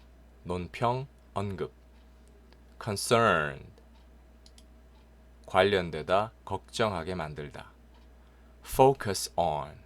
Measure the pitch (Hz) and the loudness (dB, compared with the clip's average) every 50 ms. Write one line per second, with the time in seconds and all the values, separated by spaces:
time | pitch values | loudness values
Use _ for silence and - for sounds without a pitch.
0 | - - - - - - - - - 90 90 90 87 85 - - 120 117 123 131 | -20 -20 -20 -20 -20 -20 -20 -14 -8 -8 -6 -6 -6 -8 -6 -2 -2 -2 -2 -2
1 | 139 - - - - - - 98 101 101 95 80 73 - - - - - - - | -6 -10 -16 -20 -20 -10 -8 -6 -6 -6 -6 -6 -8 -10 -10 -16 -20 -20 -20 -20
2 | - - - - - - - - - - - - - - - - - 113 101 95 | -20 -20 -20 -20 -20 -20 -20 -20 -20 -20 -20 -20 -20 -20 -20 -10 -6 -6 -4 -4
3 | - - 120 113 113 107 90 82 76 73 67 67 - - - - - - - - | 2 2 4 6 6 6 6 4 2 0 -4 -8 -14 -18 -20 -20 -20 -20 -20 -20
4 | - - - - - - - - - - - - - - - - - - - - | -20 -20 -20 -20 -20 -20 -20 -20 -20 -20 -20 -20 -20 -20 -20 -20 -20 -20 -20 -20
5 | - - - - - - - - - - - 92 95 101 101 95 87 85 78 78 | -20 -20 -20 -20 -20 -20 -20 -20 -12 2 4 4 6 6 4 2 0 -2 -6 -6
6 | 73 82 90 98 107 110 - - - - 98 95 - - - - 117 110 98 87 | -2 0 2 2 0 -2 -6 -14 -10 -8 -8 -8 -8 -8 -2 -2 0 0 0 -2
7 | 78 87 92 87 78 76 73 73 73 71 69 71 - - - - - - - - | -4 -4 -4 -6 -6 -6 -8 -10 -10 -12 -12 -14 -16 -18 -20 -20 -20 -20 -20 -20
8 | - - - - - - - - - - - - - - - - 131 135 139 - | -20 -20 -20 -20 -20 -20 -20 -20 -20 -20 -20 -20 -14 -4 4 6 6 6 4 2
9 | - 107 98 - - - - - 87 82 76 73 69 73 76 - - | -2 -4 -4 -4 -6 -4 -2 -2 0 0 -2 -4 -6 -8 -14 -18 -20